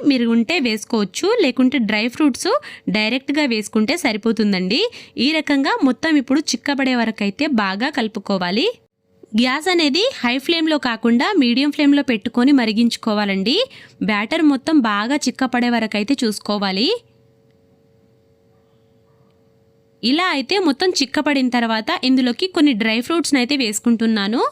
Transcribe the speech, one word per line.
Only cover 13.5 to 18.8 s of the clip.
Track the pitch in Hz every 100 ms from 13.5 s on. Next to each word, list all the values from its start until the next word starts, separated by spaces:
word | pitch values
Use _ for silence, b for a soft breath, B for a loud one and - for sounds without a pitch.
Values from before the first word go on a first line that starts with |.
| 349 508 B B B
బ్యాటర్ | 185 208 214 330
మొత్తం | 311 269 320 311
బాగా | 226 202 220 294
చిక్కపడే | - - 254 247 247
వరకైతే | 233 220 208 208
చూసుకోవాలి. | 277 226 208 - 208 196 190 285 480 - _ _ _ _ _ _ _ _ _ _ _ _ _ _ _ _ _